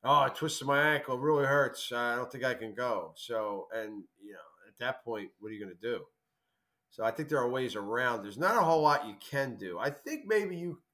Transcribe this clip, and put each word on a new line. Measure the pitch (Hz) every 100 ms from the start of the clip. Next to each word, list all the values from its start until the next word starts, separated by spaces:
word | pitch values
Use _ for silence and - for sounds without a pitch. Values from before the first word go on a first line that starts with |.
| 127
"Oh, | 143
I | 135
twisted | - 156 - 135
my | 143
ankle, | 151 147 143 127
it |
really | 143 151 139
hurts. | 143 135 - -
I | 120 120 120
don't | 123
think | 131 127
I |
can | 123 113
go." | 104 123 104 82 -
So, | - 113 107 101 95 113
and, | 107 107 90 _
you | 104
know, | 95 76 _ 101
at | _
that | 123 131
point, | 120 110 95 _
what | 107
are |
you | 107
gonna | 98 87
do? | 113 110 - _ _ _ _ _ _ _ _
So | -
I | 113
think | 113 147
there | 147
are | 123
ways | 127 127 104
around. | 101 117 127 113
There's | 101 104
not | 180 226
a |
whole | 165 165
lot | 151 143 110
you | -
can | - 139 135 107
do. | 95 87
I | 127
think | 143 - 302 196
maybe | 214 196 175
you | 175 160 _